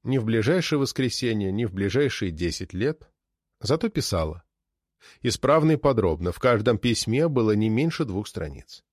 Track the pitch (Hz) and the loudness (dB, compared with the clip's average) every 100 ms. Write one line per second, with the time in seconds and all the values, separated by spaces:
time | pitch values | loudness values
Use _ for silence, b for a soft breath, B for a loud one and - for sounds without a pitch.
0 | 123 131 110 113 107 180 160 147 135 - | 0 -2 0 0 2 0 0 0 0 -2
1 | 127 - 123 110 98 101 117 92 98 113 | -4 -2 -2 -2 -2 -2 -2 -2 -2 0
2 | 143 - 95 80 87 - 92 90 127 160 | 0 -2 -6 -2 -4 -4 -8 -4 -4 -4
3 | - _ _ _ _ _ 104 160 233 170 | -16 _ _ _ _ _ -2 0 0 -4
4 | - 90 78 82 _ _ _ _ _ _ | -2 -2 -2 -6 _ _ _ _ _ _
5 | B B 123 - 131 156 156 156 143 117 | B B -4 0 2 4 4 4 2 2
6 | 95 78 87 - 127 117 110 110 123 113 | 2 0 -4 0 2 4 2 2 2 0
7 | - 123 165 131 110 104 110 110 160 - | 0 0 2 2 2 4 2 2 0 -2
8 | 139 92 107 - 78 67 - - _ | -4 -4 -6 -10 -10 -12 -18 -20 _